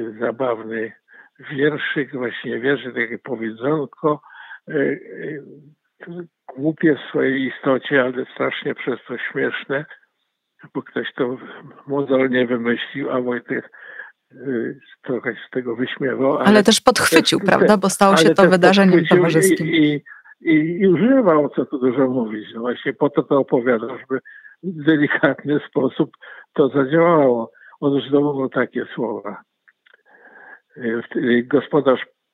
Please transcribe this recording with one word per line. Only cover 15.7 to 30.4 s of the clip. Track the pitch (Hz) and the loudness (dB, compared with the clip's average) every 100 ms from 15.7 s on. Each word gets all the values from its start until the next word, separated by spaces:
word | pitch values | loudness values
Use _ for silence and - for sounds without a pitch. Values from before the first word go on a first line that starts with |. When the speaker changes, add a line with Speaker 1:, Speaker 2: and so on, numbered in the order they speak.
| 117 | -6
Speaker 1:
wyśmiewał, | 127 - 135 113 135 151 | -6 -4 -4 0 0 2
Speaker 2:
Ale | - | 4
Speaker 1:
ale | 214 | 6
Speaker 2:
też | 202 220 | 4 4
podchwycił, | - 202 - - - - | 2 2 2 2 2 0
Speaker 1:
też | 196 | 2
Speaker 2:
prawda? | - 190 208 | 4 4 4
Bo | 190 | 2
stało | - 196 | 4 4
Speaker 1:
ale | 180 | 6
Speaker 2:
się | 160 | 4
to | 160 | 6
Speaker 1:
też | 180 | 6
Speaker 2:
wydarzeniem | 185 180 196 190 | 6 6 6 6
Speaker 1:
podchwycił | 180 156 180 | 4 4 4
i, | |
Speaker 2:
towarzyskim. | 170 160 190 160 160 | 4 4 2 2 0
Speaker 1:
i, | 165 147 147 - - - _ | 2 2 0 -6 -20 -20 _
i, | - 156 160 175 | 0 2 2 0
i | 196 | 2
używał, | 160 220 269 208 156 143 | 4 4 4 4 2 2
co | - 131 | -2 -6
tu | 139 | -2
dużo | 127 123 131 | -2 0 0
mówić. | 127 110 110 98 | 0 -4 -8 -12
No | 113 | -8
właśnie | 120 113 - | -6 -6 -8
po | 123 143 | -2 -2
to | - | 0
to | 131 143 | 0 0
opowiadał, | 131 143 120 117 117 123 | 2 0 0 -2 -4 -12
żeby | - 131 - - - _ | -8 -8 -8 -20 -20 _
w | 180 160 | -12 -4
delikatny | 143 156 196 - 151 131 139 151 - | 0 2 2 0 0 -2 -2 -4 -2
sposób | 147 131 - 143 _ - - - | -2 -2 -2 -6 _ -20 -20 -12
to | - 139 | 0 2
zadziałało. | 139 131 165 170 165 135 120 113 _ - _ | 2 2 4 4 4 4 2 -4 _ -20 _
Otóż | 147 139 120 | -2 -2 0
to | 143 | 0
były | 147 139 131 | 0 -2 -2
takie | 131 123 120 107 | -2 -2 -4 -8
słowa. | - 113 104 104 98 _ _ _ _ _ _ _ _ - - | -6 -6 -6 -10 -14 _ _ _ _ _ _ _ _ -20 -20